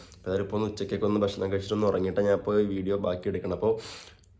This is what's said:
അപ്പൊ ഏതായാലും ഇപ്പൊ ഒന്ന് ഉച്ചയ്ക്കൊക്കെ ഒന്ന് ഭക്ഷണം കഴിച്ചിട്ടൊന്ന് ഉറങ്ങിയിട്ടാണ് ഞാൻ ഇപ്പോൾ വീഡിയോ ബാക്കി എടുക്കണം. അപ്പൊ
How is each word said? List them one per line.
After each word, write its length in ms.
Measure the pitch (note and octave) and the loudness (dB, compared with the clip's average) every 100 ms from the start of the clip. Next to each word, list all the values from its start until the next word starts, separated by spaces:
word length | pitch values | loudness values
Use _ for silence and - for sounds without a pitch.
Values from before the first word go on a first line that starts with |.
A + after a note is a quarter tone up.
| - - | -16 -12
അപ്പൊ 120 | F#2 | -2
ഏതായാലും 160 | F#2+ G2 | -2 0
ഇപ്പൊ 100 | G#2 | -2
ഒന്ന് 100 | G#2+ | -2
ഉച്ചയ്ക്കൊക്കെ 360 | G#2 G2 G2+ G#2 | -4 -4 0 2
ഒന്ന് 120 | G#2+ | 2
ഭക്ഷണം 260 | G2+ G2+ G2 | 2 0 -2
കഴിച്ചിട്ടൊന്ന് 340 | G2 G2 G#2+ G#2 | -2 0 2 2
ഉറങ്ങിയിട്ടാണ് 360 | F#2+ F#2 F#2 G2+ | 2 0 2 4
ഞാൻ 80 | F#2+ | 2
ഇപ്പോൾ 160 | - G#2 G#2 | 2 2 2
വീഡിയോ 220 | G2 F#2+ G2+ F#2 | 0 -2 0 0
ബാക്കി 220 | F2 G#2 | -2 -2
എടുക്കണം. 240 | F#2 F#2 F2+ | -4 -4 0
അപ്പൊ 120 | G#2+ A2 - - - - - - | 0 0 -4 -16 -18 -20 -20 0